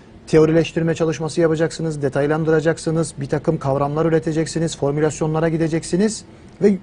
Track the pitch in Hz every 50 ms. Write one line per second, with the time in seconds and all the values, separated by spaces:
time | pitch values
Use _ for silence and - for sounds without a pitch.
0 | - - - - - - - 156 156 156 160 165 156 - - 170 165 165 160 -
1 | 170 160 151 131 160 156 - 175 170 160 160 151 165 156 - - 165 160 156 147
2 | 139 135 - 143 139 147 151 156 160 156 160 156 147 165 156 - - 165 160 165
3 | 160 - - - 139 131 160 147 - - 160 156 - 139 135 139 143 143 147 156
4 | 165 165 160 160 160 170 151 160 160 - - 165 165 156 - - 143 139 143 151
5 | 156 156 - - 165 156 156 160 160 170 160 156 165 156 160 165 160 - 175 175
6 | 208 220 214 - - - - - - - - - 180 214 202 180